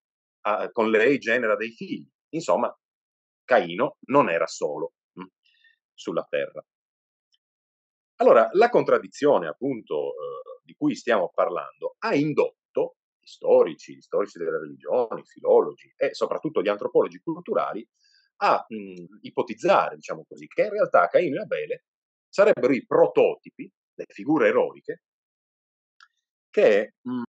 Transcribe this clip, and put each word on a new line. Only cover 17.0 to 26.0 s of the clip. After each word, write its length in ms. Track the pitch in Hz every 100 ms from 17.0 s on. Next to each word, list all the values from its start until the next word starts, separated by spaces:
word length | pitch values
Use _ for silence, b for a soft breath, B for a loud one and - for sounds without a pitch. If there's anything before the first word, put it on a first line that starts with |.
| 92 90
culturali 680 | - 160 175 87 69 98 - _ _ _ _ -
a, 260 | 202 110 -
mm, 460 | 110 98 90 85 -
ipotizzare, 760 | 131 - 120 110 147 151 76 76
diciamo 280 | - 165 151
così, 200 | - -
che 160 | -
in 80 | 208
realtà 360 | 208 180 101 87
Caino 280 | - 165 151
e 60 |
Abele 420 | 208 78 76 - _ _ _ _ _
sarebbero 440 | - 208 170 123
i 120 | 127
prototipi, 880 | - 151 170 143 107 - - - - _ _ -
le 80 | -
figure 400 | - 117 156 110
eroiche, 540 | 120 76 71 - 160 _ _ _ _ _ _ _ _ _ _